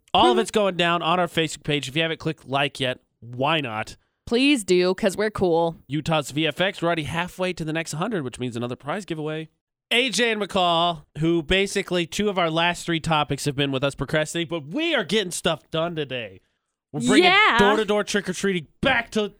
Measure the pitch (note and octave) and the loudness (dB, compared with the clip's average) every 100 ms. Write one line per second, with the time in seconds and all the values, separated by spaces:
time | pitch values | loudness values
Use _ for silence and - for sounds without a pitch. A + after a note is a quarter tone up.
0 | _ F3+ B3 A3+ F3+ A3 G3 F3 E3+ E3+ | _ 4 6 6 2 2 2 2 2 2
1 | D#3+ F3+ F3 E3 D#3+ - - D3 B2+ D3+ | 2 2 2 2 0 -2 -2 -2 -2 -2
2 | E3 D#3+ D#3+ D3+ B2 C#3 C#3+ - B2+ B2+ | -2 -2 -6 -6 -4 -2 -2 -2 -4 -4
3 | _ _ A#2 B2 C#3+ D#3+ B2 G#2+ - - | _ _ -12 -2 0 0 -2 -6 -8 -12
4 | _ _ - A#3+ C#4+ C#4 F#3 F3+ F3+ F#3+ | _ _ -4 0 2 2 2 2 2 2
5 | F#3+ G3 G#3+ - F#3 E3 E3+ E3 - D3+ | -2 0 -4 0 0 2 0 -4 -8 -6
6 | D3+ D#3 C#3 C#3 D#3 D#3 F#3+ - E3+ E3 | 0 -2 -2 -2 -2 0 -2 0 -2 -2
7 | C#3+ E3 F3+ - F#3 F3 D#3 D#3+ D#3+ D3 | -2 -4 -6 -4 -6 -4 -6 -6 -6 -6
8 | G#3+ F#3+ B2 - B2 A#2 A#2+ A#2+ C#3 G3 | -4 -4 -6 -6 -6 -4 -6 -6 -6 -8
9 | F#3+ D#3 D3+ D#3 D#3 _ _ _ - A#3 | -6 -8 -6 -8 -10 _ _ _ 0 0
10 | B3+ F#3 A#3 G#3+ G3 G3 F3 E3 F3 D#3+ | 2 2 0 0 0 2 2 4 2 -2
11 | - D3 E3 E3+ D3+ F#3+ G3 G3+ - F3+ | -8 -2 0 2 2 2 2 -2 -2 -2
12 | E3 - G#3 F#3 E3 D#3+ F3 E3+ - D#3+ | -2 -2 -2 0 0 2 0 0 -2 -2
13 | D#3+ D3+ D3 C#3 D3 C3+ C#3 C3+ C#3+ - | 0 0 0 -2 -2 -2 0 0 -2 -2
14 | C3+ D#3 D#3 E3+ D#3 E3 C#3 C4 E4 C4+ | -2 0 0 -4 -4 -6 -6 -4 -2 -2
15 | D3 G#3+ F3+ - F3 D#3 _ D#3+ E3+ D#3 | 0 -2 -2 -2 -2 -2 _ -4 -2 -4
16 | C#3 B2+ G#2 F#2+ _ _ _ _ _ D3+ | -6 -8 -10 -14 _ _ _ _ _ -2
17 | A#3+ C#4+ F4+ G4 G#4+ A#3 - G#3+ G#3 G#3 | 4 6 6 6 6 6 4 4 2 0
18 | - G3+ F#3 - G3 F3+ C#3 _ C4+ A#3+ | 0 -2 -4 -4 -2 -2 -6 _ 0 0
19 | A#3 A3 G3+ | -2 -2 -4